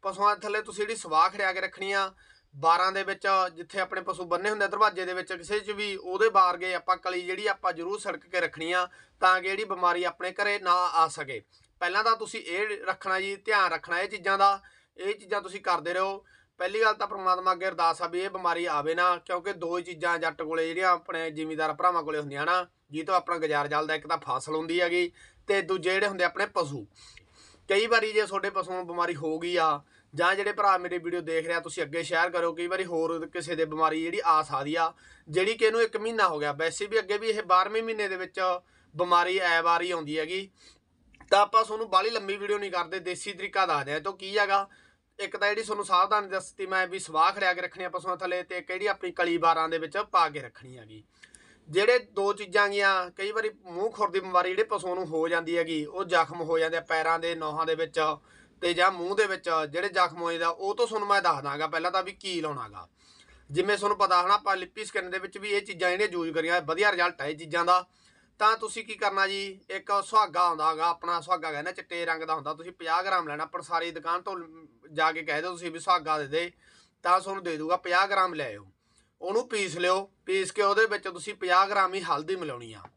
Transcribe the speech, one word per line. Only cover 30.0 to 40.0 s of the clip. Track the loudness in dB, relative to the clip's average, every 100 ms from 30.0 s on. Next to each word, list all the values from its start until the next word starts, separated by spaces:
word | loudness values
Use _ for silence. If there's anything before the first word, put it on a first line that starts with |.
| _
ਜਾਂ | 0 2 2
ਜਿਹੜੇ | 0
ਭਰਾ | 2 4 4
ਮੇਰੀ | 2 -4
ਵੀਡੀਓ | -4 -4
ਦੇਖ | -2 -2 0
ਰਹੇ | -4
ਆ, |
ਤੁਸੀਂ | -4 -6
ਅੱਗੇ | -4 -4
ਸ਼ੇਅਰ | -2 2 2
ਕਰੋ, | 2 -2
ਕਈ | -2 -4
ਵਾਰੀ | -2 -2
ਹੋਰ | -2 -2 -2 -6
ਕਿਸੇ | -8 -6 -2
ਦੇ | -2
ਬਿਮਾਰੀ | 2 0 2
ਜਿਹੜੀ | -4 -2 4
ਆ | 4
ਸਕਦੀ | 4 -4 -2 0
ਆ, | 0 -2 -20 -20 -4
ਜਿਹੜੀ | 0 0 4
ਕਿ | 2
ਇਹਨੂੰ | 4
ਇੱਕ | 0 0
ਮਹੀਨਾ | -4 2 2
ਹੋ | 2
ਗਿਆ। | -2
ਵੈਸੇ | 0 -2 -2 0
ਵੀ | 0
ਅੱਗੇ | 0 -2
ਵੀ | 0
ਇਹ | -2 4
ਬਾਰਵੇਂ | 4 4 0
ਮਹੀਨੇ | -2 -2 -4
ਦੇ | -4
ਵਿੱਚ | -8 -2 0 0 _ _ _
ਬਿਮਾਰੀ | -4 4 4 4 2
ਐ | 2 2
ਵਾਰ | 4 2
ਹੀ | 2
ਆਉਂਦੀ | -4